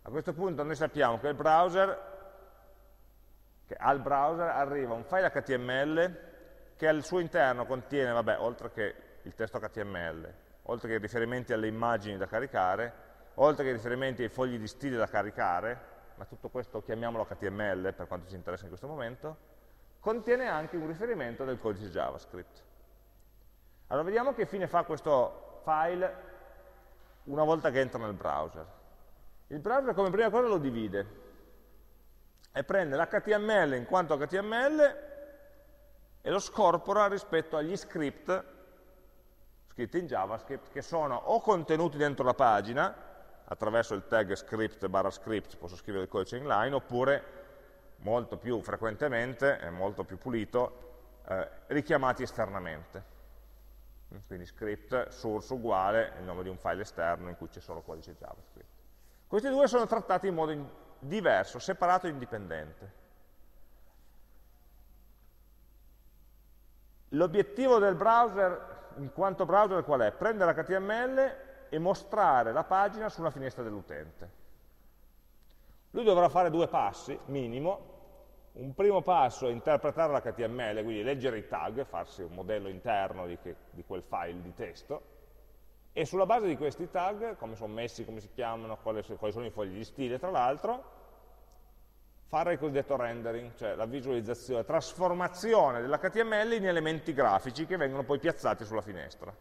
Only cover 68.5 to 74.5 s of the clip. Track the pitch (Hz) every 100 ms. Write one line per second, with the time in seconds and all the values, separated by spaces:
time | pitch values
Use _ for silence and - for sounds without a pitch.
68.5 | 175 - - - - 135 - 190 185 170
69.5 | 190 208 185 139 135 107 - 202 220 175
70.5 | 156 160 185 196 226 254 262 269 - -
71.5 | - - 156 175 196 - 214 180 131 113
72.5 | 131 160 190 202 220 214 - 165 139 131
73.5 | - 117 104 87 73 80 - 90 - -